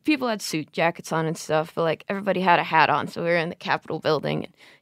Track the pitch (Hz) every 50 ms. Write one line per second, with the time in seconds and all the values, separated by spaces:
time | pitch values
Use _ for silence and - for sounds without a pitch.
0 | - - 311 269 254 247 220 202 - - - 160 147 - - - 165 170 170 -
1 | - - 165 165 160 160 165 - - - 156 156 156 165 - - 170 165 151 -
2 | - - 202 196 202 196 185 180 185 190 175 156 160 175 170 156 151 - 151 143
3 | - 175 - - 170 170 175 170 160 170 180 - - - 139 156 - - - 156
4 | - 147 156 139 - 151 147 156 - - _ _ - - - _